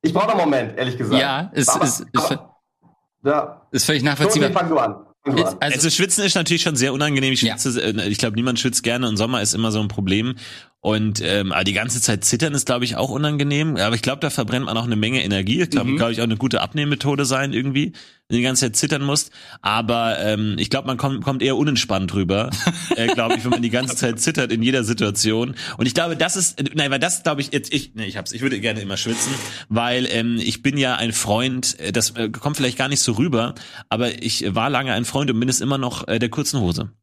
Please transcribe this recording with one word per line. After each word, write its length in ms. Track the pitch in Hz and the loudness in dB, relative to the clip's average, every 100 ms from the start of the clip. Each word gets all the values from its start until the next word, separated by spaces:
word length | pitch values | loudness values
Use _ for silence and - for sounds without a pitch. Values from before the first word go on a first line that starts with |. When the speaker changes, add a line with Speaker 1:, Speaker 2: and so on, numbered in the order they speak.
Speaker 1:
Ich 120 | 160 | 2
brauche 160 | 175 214 | 2 2
einen 100 | 208 | 4
Moment, 380 | 160 135 113 101 | 4 2 0 -4
ehrlich 200 | 127 120 | -4 -2
gesagt. 220 | 113 127 | 2 2
Speaker 2:
Ja, 300 | 139 135 185 | 2 0 -4
ist, 140 | 151 131 | 0 2
Speaker 1:
Aber, 160 | - | 2
Speaker 2:
ist, 160 | 143 117 | 0 -2
ist, 80 | - - - | -2 -2 0
Speaker 1:
aber, 240 | 175 - _ _ _ _ _ _ _ 139 | -4 -6 _ _ _ _ _ _ _ 0
ja. 360 | 151 123 - _ | 0 -2 -10 _
Speaker 2:
ist 140 | 131 - | -2 2
völlig 180 | 151 | 2
nachvollziehbar. 480 | 135 139 185 151 185 | 2 2 2 4 4
Speaker 1:
Florian, 20 | |
fang 160 | 180 170 | 2 2
du 80 | 151 | 2
an. 240 | 117 - - _ 139 | 2 -4 -16 _ -2
Fang 100 | 135 | 2
du 60 | |
Speaker 2:
Ist, 60 | 170 | 0
Speaker 1:
an. 80 | - | 0
Speaker 2:
also 160 | 143 151 | -2 2
Speaker 3:
Also 140 | 156 | 2
schwitzen 340 | 151 185 180 | 2 2 2
ist 120 | 202 190 | 2 2
natürlich 260 | 156 170 | 2 2
schon 160 | - 143 | 2 2
sehr 160 | 131 | 0
unangenehm. 400 | 135 147 139 135 | 2 2 2 2
Ich 80 | 127 | 2
Speaker 2:
Ja. 160 | 113 107 | 0 0
Speaker 3:
schwitze, 240 | 135 120 | -2 0
äh, 260 | 104 107 95 | 0 0 -2
ich 100 | 104 | 0
glaube, 160 | 117 107 | 0 0
niemand 200 | 127 117 | 0 0
schwitzt 240 | 131 113 | 0 0
gerne 260 | 120 120 123 | 0 0 0
und 80 | 104 | 0
Sommer 240 | 113 123 | 0 2
ist 120 | 107 | 0
immer 200 | - 113 | 0 0
so 80 | 107 | 0
ein 80 | 104 | -2
Problem. 460 | 104 95 101 120 123 - - - _ | -2 0 2 0 -6 -12 -18 -20 _
Und, 420 | 92 107 107 104 | -2 0 0 0
ähm, 300 | 82 101 95 | 0 0 0
aber 120 | 78 95 | 0 0
die 80 | |
ganze 260 | 101 120 123 | 0 -2 -2
Zeit 240 | - 104 | 0 0
zittern 300 | - 123 156 | 0 0 0
ist, 120 | 143 - | 0 0
glaube 180 | 123 123 | 0 0
ich, 100 | 117 | 0
auch 140 | 135 | -2
unangenehm. 680 | 123 151 147 143 143 156 117 | 0 0 0 0 2 0 0
Aber 180 | 101 117 | 0 0
ich 80 | |
glaube, 160 | - 139 | 0 -2
da 80 | 151 | -2
verbrennt 380 | - 110 123 135 | -2 -2 -2 -2
man 100 | 113 | -2
auch 80 | 120 | 0
eine 100 | 107 | 0
Menge 260 | 107 127 | 2 0
Energie. 380 | 98 101 95 147 | 0 0 2 0
Ich 80 | 170 | 2
glaube, 180 | 143 123 | 0 0
Speaker 2:
Mhm. 80 | 139 | 2
Speaker 3:
glaub 140 | 117 | 0
ich, 80 | 113 | 0
auch 60 | 117 | 0
eine 120 | 110 | 0
gute 240 | 131 - | 0 0
Abnehmmethode 640 | - 151 147 143 139 139 139 | -2 -2 0 0 0 0 0
sein 260 | 131 139 | 0 0
irgendwie, 360 | 123 135 131 156 | -2 0 0 -2
wenn 80 | - - _ _ | -4 -20 _ _
du 60 | 117 | 0
die 40 | |
ganze 240 | 123 127 123 | 2 2 0
Zeit 80 | 104 | 0
zittern 240 | 151 147 | 0 0
musst. 280 | 139 147 - - - - | 0 0 -2 -12 -20 -6
Aber, 580 | - 110 113 117 117 110 | 0 0 2 2 2 0
ähm, 360 | 104 104 107 98 | 0 0 0 0
ich 100 | - | 0
glaube, 180 | 135 139 | 0 -2
man 80 | 127 | -2
kommt, 260 | 139 131 139 | -2 -2 -2
kommt 160 | 131 | 0
eher 160 | 131 131 | 2 2
unentspannt 560 | 151 123 - 95 92 | 2 0 0 0 0
rüber, 380 | 98 87 98 127 - - | 0 0 0 0 -2 -2
Speaker 2:
<laughs> 220 | 170 - 349 | -2 -4 0
Speaker 3:
äh, 120 | 117 | 0
glaub 280 | 349 117 113 | 2 0 0
ich, 80 | |
wenn 60 | 120 | 0
man 120 | 120 | 0
die 80 | 117 | 2
ganze 240 | 117 127 - | 0 -2 -2
Zeit 220 | 127 110 | -2 0
zittert 300 | - 160 123 | 0 0 0
in 100 | 113 | 2
jeder 220 | 117 131 110 | 2 2 0
Situation. 680 | 117 107 101 110 110 123 131 - - | 0 0 2 2 2 -2 -6 -10 -2
Und 100 | 127 | 0
ich 60 | 175 | 2
glaube, 200 | 170 160 | 0 0
das 220 | 165 190 | 0 0
ist, 220 | 170 - | -2 0
äh, 80 | 139 147 | -2 0
nein, 160 | 143 | 0
weil 80 | 135 | 2
das, 240 | 165 - | 0 0
glaub 160 | 165 147 | 0 -2
ich, 120 | 139 | -2
jetzt, 220 | 147 - | -2 -2
ich, 200 | 143 - 107 | -4 -4 -8
nee, 100 | 110 | -8
ich 100 | - | -8
hab's, 160 | 85 | -10
ich 100 | 113 | -4
würde 180 | 135 113 | -4 -2
gerne 180 | 110 107 | -2 -2
immer 180 | 101 95 | -4 -4
schwitzen, 360 | 117 113 127 131 - - - | -2 -2 -2 -4 -8 -12 -4
weil, 400 | 110 120 123 127 | 0 0 0 0
ähm, 280 | 113 117 117 | 0 0 0
ich 220 | - 113 | -2 0
bin 160 | 139 143 | -2 2
ja 180 | 131 120 | 0 0
ein 160 | 113 | 0
Freund, 680 | 107 107 107 131 127 - - | -2 0 0 0 -2 -4 -4
äh, 120 | 82 | -2
das, 200 | 110 113 | 0 0
äh, 180 | 117 113 | -2 -4
kommt 260 | 117 147 147 | -2 -4 0
vielleicht 220 | 127 - | -2 0
gar 100 | 135 | 0
nicht 140 | 143 | 2
so 120 | - | 0
rüber, 420 | 107 127 120 120 - - - - | 2 2 2 0 -6 -16 -18 -6
aber 320 | 107 120 - | -2 -2 -2
ich 220 | - - 101 98 | -4 -2 -2 0
war 140 | 123 | 2
lange 240 | 135 135 | 0 0
ein 100 | 110 120 | -2 0
Freund 260 | 135 139 | 0 0
und 80 | 113 | 2
bin 100 | 127 | 2
es 100 | 120 | 0
immer 200 | 127 139 | 0 -2
noch, 280 | 123 - - | -2 -6 -2
äh, 120 | 110 | 0
der 100 | 117 | 0
kurzen 320 | 127 143 143 | -2 -2 0
Hose. 300 | 92 80 104 - | 0 0 -4 -10